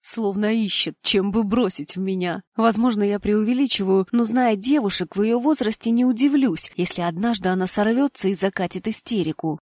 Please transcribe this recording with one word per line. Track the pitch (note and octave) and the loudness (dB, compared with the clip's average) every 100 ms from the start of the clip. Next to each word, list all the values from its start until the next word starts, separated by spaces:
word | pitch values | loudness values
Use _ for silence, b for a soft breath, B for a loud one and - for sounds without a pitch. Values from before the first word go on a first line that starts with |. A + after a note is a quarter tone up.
| - | 0
Словно | - G#3+ G3 G#3 | 0 0 0 0
ищет, | A3+ G#3 - - - | 0 0 -2 -4 -4
чем | - G3+ G3 | 0 0 0
бы | G#3 | 0
бросить | G#3 A3+ G#3+ - D3 - | 0 0 0 -2 -6 -6
в | |
меня. | F#3+ F#3+ F3+ F3 - - | -4 -4 -4 -6 -8 0
Возможно, | A3+ A3 B3 G#3 | 2 2 0 2
я | G3+ G3+ | 0 0
преувеличиваю, | G#3 G#3 G#3+ B3 C4+ - F#3+ F#3+ F#3+ | 0 0 0 0 0 0 2 2 2
но, | A#3+ | 0
зная | A3+ A#3+ B3 | 0 2 2
девушек | G#3+ A3 D4 G#3 - F3+ F#3+ | 0 2 0 0 -2 -4 -2
в | |
её | G#3+ A#3 | 0 2
возрасте, | B3 D#4 G#3 A3 A#3 | 2 0 0 -2 0
не | A#3 | 2
удивлюсь, | B3 A3+ C#4 C#4 C4 D#3+ - - | 2 2 2 4 2 0 -4 -2
если | F3+ - | -4 -2
однажды | E3+ E3+ A3+ A3 F#3 | -4 -2 -2 0 0
она | F#3 F#3 | 0 2
сорвётся | - G#3 A#3+ C#4 - F#3+ | 2 2 2 0 0 -2
и | |
закатит | G3 F#3+ - F3+ F#3 A3 | 0 -2 -2 -4 -2 -2
истерику. | A3 - A3+ D#3 - D#3+ D#3 | -4 -2 -2 -2 -2 -4 -6